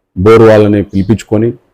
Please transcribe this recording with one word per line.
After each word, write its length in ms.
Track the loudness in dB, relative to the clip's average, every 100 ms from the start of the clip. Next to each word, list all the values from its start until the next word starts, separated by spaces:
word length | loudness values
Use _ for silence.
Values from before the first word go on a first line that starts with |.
| _ -4
బోర్ 260 | 0 2
వాళ్ళని 380 | 4 2 0 -2
పిలిపించుకొని 640 | -4 -6 -4 -6 -4 -6 -4 -8 _